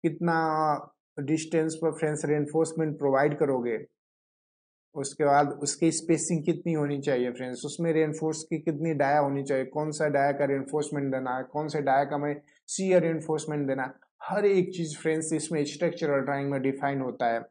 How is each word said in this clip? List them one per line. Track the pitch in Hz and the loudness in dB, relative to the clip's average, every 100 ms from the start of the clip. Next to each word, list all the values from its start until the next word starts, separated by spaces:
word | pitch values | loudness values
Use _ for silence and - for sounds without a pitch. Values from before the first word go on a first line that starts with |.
कितना | 165 151 170 165 160 156 156 143 - _ _ - | -4 0 0 2 2 2 2 0 -4 _ _ -8
डिस्टेंस | 139 160 160 165 156 | -2 -2 0 0 0
पर | 156 165 | 0 -2
फ्रेंड्स | 156 156 151 | 0 -2 -2
रीइंफोर्समेंट | 151 151 147 160 156 - 160 147 | 0 0 2 0 0 0 -2 0
प्रोवाइड | 143 135 147 147 | 2 4 2 2
करोगे, | 147 131 120 110 - _ _ _ _ _ _ _ _ _ _ | 0 2 0 -4 -6 _ _ _ _ _ _ _ _ _ _
उसके | 151 135 - | -10 -10 0
बाद | 147 143 143 | 4 6 4
उसकी | - 143 - 165 | 0 -6 0 0
spacing | 156 160 160 - 170 | 0 0 0 0 -2
कितनी | 151 170 175 | 0 -2 -2
होनी | 156 143 143 | 0 0 -2
चाहिए | 139 127 123 | 0 0 0
फ्रेंड्स, | 123 127 123 | -4 -8 -6
उसमें | 147 - 170 | -8 -2 2
reinforce | 156 156 156 160 156 | 2 2 0 -4 -4
की | - 160 | -4 -4
कितनी | 160 147 165 | -2 -2 -2
डाया | 147 139 147 | 2 4 4
होनी | 143 139 | 2 0
चाहिए, | 139 135 | 0 -2
कौन | 131 151 151 | 0 -4 -4
सा | 151 151 | 0 0
डाया | 143 139 | 2 2
का | 139 | 2
रीइंफोर्समेंट | 139 139 135 151 147 147 139 | 0 0 0 -2 -2 -2 -2
देना | 131 127 127 | -2 -2 -4
है, | |
कौन | 131 151 151 | -4 -6 -4
से | 156 | -2
डाया | 139 135 | 2 2
का | 143 | 2
हमें | 143 147 151 _ _ - | -2 -2 -4 _ _ -10
शियर | - 190 185 | -4 4 4
reinforcement | 165 160 151 156 151 151 139 | 4 -2 -2 -4 -2 -4 -2
देना | 135 | -2
है, | 131 - _ _ | -4 -8 _ _
हर | - 202 208 | -4 2 4
एक | 196 185 180 | 4 2 -2
चीज़ | 160 147 | -6 -4
फ्रेंड्स | 160 156 156 | -2 0 0
इसमें | 160 151 160 | -4 -2 -2
structural | 147 - 170 - 156 139 | -2 0 -2 0 0 0
ड्राइंग | 131 139 139 | 0 -2 -2
में | 139 | 0
define | 131 139 139 139 | -2 0 -2 -2
होता | 127 117 120 | -4 0 0
है। | 117 - | 0 -4